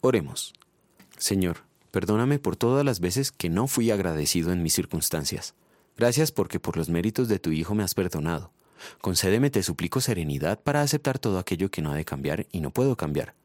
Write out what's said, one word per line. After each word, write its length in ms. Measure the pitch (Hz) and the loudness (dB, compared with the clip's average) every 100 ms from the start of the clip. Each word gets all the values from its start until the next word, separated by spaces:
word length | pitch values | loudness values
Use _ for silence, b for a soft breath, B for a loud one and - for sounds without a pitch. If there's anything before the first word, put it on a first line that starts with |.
Oremos. 540 | 131 120 71 - - - _ _ _ _ - - | 4 2 0 -8 -12 -14 _ _ _ _ -20 -6
Señor, 460 | - 98 90 85 - _ _ | 0 2 0 -2 -10 _ _
perdóname 480 | - 92 104 127 143 | -4 2 2 4 2
por 180 | 104 82 | 0 0
todas 280 | 117 131 | 2 4
las 140 | 143 98 | 2 0
veces 320 | 90 117 135 | 0 0 -2
que 200 | _ 87 | _ -2
no 160 | 85 135 | 0 0
fui 240 | 131 113 | 2 2
agradecido 640 | 104 90 78 73 87 85 | 2 0 0 0 0 0
en 100 | 90 | 0
mis 100 | 82 | 0
circunstancias. 800 | - - 80 - 82 73 - - _ b b b - | 0 -2 -2 -2 -2 -4 -6 -10 _ b b b 0
Gracias 340 | 120 120 156 | 2 4 0
porque 260 | - 95 - | 0 -2 -2
por 200 | - - | -4 -4
los 100 | 80 | 0
méritos 400 | 85 98 110 123 | 0 0 0 0
de 100 | 101 | 0
tu 140 | 87 | 0
Hijo 220 | 80 82 | -2 0
me 100 | 107 | -2
has 100 | 98 | 0
perdonado. 580 | - 90 80 78 82 92 _ B B B B | 0 -2 -2 -2 -4 -6 _ B B B B
Concédeme, 480 | 107 87 95 107 139 | -2 0 4 4 4
te 120 | 113 | 2
suplico, 380 | 90 80 85 131 | -2 -2 -2 -2
serenidad 580 | 127 98 78 71 76 110 | 0 -2 -2 -2 -2 -2
para 180 | - 147 | 0 2
aceptar 380 | 143 147 - 131 | 2 0 0 -2
todo 200 | 117 92 | 0 -2
aquello 320 | 92 85 98 | -2 -2 -2
que 120 | - | -2
no 100 | 76 | -2
ha 20 | |
de 120 | 73 - | -2 -4
cambiar 400 | 69 71 80 - | -4 -4 -4 -4
y 100 | 90 | -6
no 100 | 73 | -4
puedo 260 | - 135 120 | 0 2 2
cambiar. 380 | 78 71 64 - | -2 -2 -4 -12